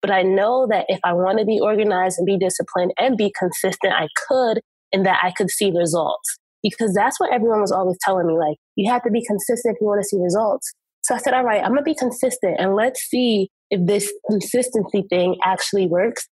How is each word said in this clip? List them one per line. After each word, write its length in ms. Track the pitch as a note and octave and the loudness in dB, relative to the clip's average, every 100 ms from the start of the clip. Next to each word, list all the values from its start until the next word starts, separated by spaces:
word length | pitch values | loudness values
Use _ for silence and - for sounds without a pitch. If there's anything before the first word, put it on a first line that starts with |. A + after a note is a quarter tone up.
but 80 | G#3 | 2
I 120 | F#3+ | 2
know 440 | F#3+ F#3+ G#3 B3 B3+ | 4 2 2 2 2
that 180 | G#3 - | 0 0
if 100 | F#3 | -2
I 80 | F3+ | 0
wanna 320 | F3 F#3 G#3 | 0 2 0
be 160 | G#3 A3 | 0 0
organized 580 | G#3 G#3+ G#3+ F#3 F#3 F3+ | 2 2 0 2 0 0
and 80 | F#3 | 0
be 100 | G3 | 0
disciplined 560 | F#3 - - F#3 F3+ - | 0 -2 -4 -2 -2 0
and 180 | B3 A#3 | 0 2
be 160 | G#3 - | -2 -2
consistent, 540 | F#3 E3 F#3 F3 G3 | -4 -2 -4 -2 -2
I 160 | - D#3 - - | -2 -2 -6 0
could, 340 | C4 B3 A3 - _ _ | 0 2 0 -6 _ _
and 140 | F#3+ F#3+ | 0 2
that 140 | F3+ | 2
I 80 | F3+ | 0
could 200 | F3+ F#3+ | -2 -4
see 200 | - G3+ | 0 0
results. 680 | E3+ F3 E3+ D3 - - - _ _ | 2 0 0 -2 -4 -8 -12 _ _
Because 280 | G#3+ - A3+ | -6 -2 0
that's 260 | F#3+ A#3+ - | 2 0 0
what 120 | F#4 | 0
everyone 280 | B3 A3+ G#3+ | 2 2 2
was 100 | G3 | 2
always 260 | F#3 F#3 F3+ | 0 0 -2
telling 240 | - F#3+ F3 | -2 0 2
me, 100 | D#3+ | 2
like, 200 | D#3 D3+ _ | 0 -4 _
"You 160 | - G3 | -2 0
have 140 | - | 0
to 60 | B3 | 0
be 140 | A3 | -2
consistent 520 | A3+ G#3 - A#3+ A#3 G#3 | -2 -4 -2 -2 0 0
if 40 | |
you 60 | G#3+ | 0
wanna 160 | G3+ | 0
see 160 | G3 G3+ | 0 0
results." 540 | F3+ F#3 A3 - - - _ _ | 0 2 0 -2 -6 -14 _ _
So 120 | - | -4
I 40 | B3 | -2
said, 140 | C4 | 0
"All 120 | C4 | 0
right, 180 | B3 G#3 | 2 0
I'm 60 | F#3+ | 2
gonna 120 | B3+ | 0
be 120 | D4 | 0
consistent 640 | D#4 B3+ A#3+ C4 - F#3+ - | -2 -2 0 -2 0 -2 0
and 160 | F#3+ | 0
let's 260 | G3 A#3 B3+ | 2 0 -2
see 480 | - B3 B3 G#3+ G3 _ _ | -4 0 2 2 0 _ _
if 160 | G3 F3 | 0 2
this 260 | G3+ G3 - - | 2 0 -8 -2
consistency 760 | G#3+ - B3 B3 A3+ G3 G3+ F#3+ | -2 0 -2 0 -2 0 -2 0
thing 280 | F3+ F3+ F3+ | 0 2 0
actually 420 | F#3 F#3 - G3+ F#3 | 0 0 -2 0 2
works." 400 | F3 A3 A#3 - | 2 0 -2 -12